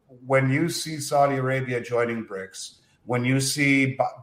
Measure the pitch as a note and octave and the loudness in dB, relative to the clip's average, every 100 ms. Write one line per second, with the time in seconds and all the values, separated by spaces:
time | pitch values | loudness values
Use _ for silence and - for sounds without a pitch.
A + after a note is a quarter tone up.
0 | _ B2+ B2+ C3+ C3 C#3+ E3+ - D#3+ D#3 | _ -16 0 2 4 2 0 -2 -6 -8
1 | C3 C#3+ C#3 C3+ C3 C3 B2+ A#2+ A2+ A#2+ | 0 4 4 2 0 -2 -2 -4 -2 0
2 | A#2 A2+ G#2+ G2 F#2+ - - - _ _ | 0 -2 -8 -10 -12 -14 -16 -18 _ _
3 | - B2 B2 C3+ C3 D3 C#3 C#3 C3 - | -4 -2 2 0 0 0 2 4 2 0
4 | B2 - | -2 0